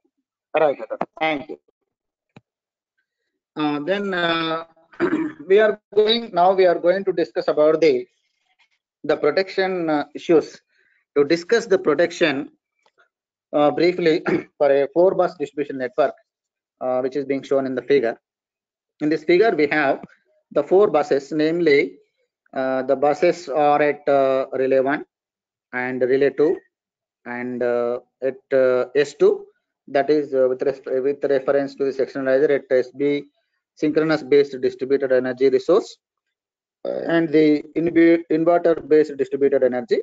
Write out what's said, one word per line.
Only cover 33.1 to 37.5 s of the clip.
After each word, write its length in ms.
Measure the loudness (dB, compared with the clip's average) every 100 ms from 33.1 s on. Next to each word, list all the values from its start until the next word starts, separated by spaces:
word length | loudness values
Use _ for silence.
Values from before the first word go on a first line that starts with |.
| -2 -6 _ _ _ _ _
synchronous 460 | -2 0 0 -2
based 360 | 2 2 2 -2
distributed 520 | -6 -4 -4 -2 0
energy 380 | 0 -2 0 0
resource, 480 | 2 2 0 0 -10 _ _ _ _ _ _ _ _ -10
uh, 140 | -8 -2
and 220 | -2 2
the 340 | 4 4